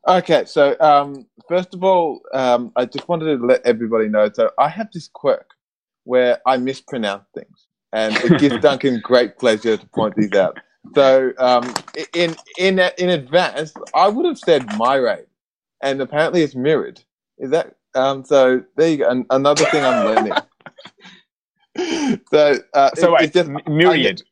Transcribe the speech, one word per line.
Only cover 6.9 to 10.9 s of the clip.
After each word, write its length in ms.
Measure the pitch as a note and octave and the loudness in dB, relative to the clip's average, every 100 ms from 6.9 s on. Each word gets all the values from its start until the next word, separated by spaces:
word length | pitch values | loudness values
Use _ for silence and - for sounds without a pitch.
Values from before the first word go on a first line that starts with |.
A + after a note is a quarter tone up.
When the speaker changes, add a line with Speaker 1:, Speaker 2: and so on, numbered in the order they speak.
| B2+ G#2 G2 _ | -6 -6 -6 _
Speaker 1:
things, 320 | - - _ _ _ _ | -20 -20 _ _ _ _
and 240 | A2 A2 G#2+ | -4 -4 -2
it 200 | - E3 | 0 2
gives 160 | C#3+ A#2 | 2 2
Speaker 2:
<laughs> 40 | |
Speaker 1:
Duncan 380 | D3 C3+ C#3 A#2+ | 0 2 -2 -4
great 360 | - B2 A2+ _ | 0 0 0 _
pleasure 380 | B2 G#2+ A#2 G#2+ | -2 0 -2 -4
to 100 | - | -4
point 260 | - G#2+ G#2+ | -4 -4 -2
these 160 | G#2+ | 0
out. 220 | G2 F2+ - _ _ - | 2 0 -4 _ _ -4